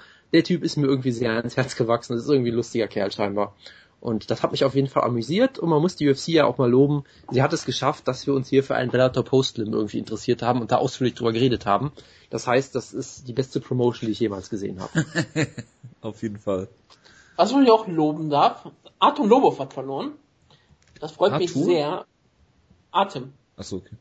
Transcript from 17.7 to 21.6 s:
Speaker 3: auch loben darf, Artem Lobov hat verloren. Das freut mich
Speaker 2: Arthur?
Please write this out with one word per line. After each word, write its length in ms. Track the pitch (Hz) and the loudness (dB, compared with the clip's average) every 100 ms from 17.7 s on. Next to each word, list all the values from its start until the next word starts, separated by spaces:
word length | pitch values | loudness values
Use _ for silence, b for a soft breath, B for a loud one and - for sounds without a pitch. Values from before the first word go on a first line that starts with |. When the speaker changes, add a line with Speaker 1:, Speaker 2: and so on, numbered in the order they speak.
Speaker 3:
auch 160 | 220 185 | 6 4
loben 420 | 156 151 160 156 | 0 0 0 0
darf, 400 | 143 151 - 160 - - - | 2 2 0 -18 -20 -14 0
Artem 280 | 226 294 214 | 2 2 4
Lobov 320 | 262 160 139 | 6 6 2
hat 140 | 135 | -8
verloren. 380 | 143 131 139 285 294 _ _ _ b b _ _ - | -10 -8 -8 -8 -12 _ _ _ b b _ _ -14
Das 140 | 160 | -10
freut 240 | - 190 156 | 0 2 2
mich 140 | 175 | 0
Speaker 2:
Arthur? 120 | 135 | 0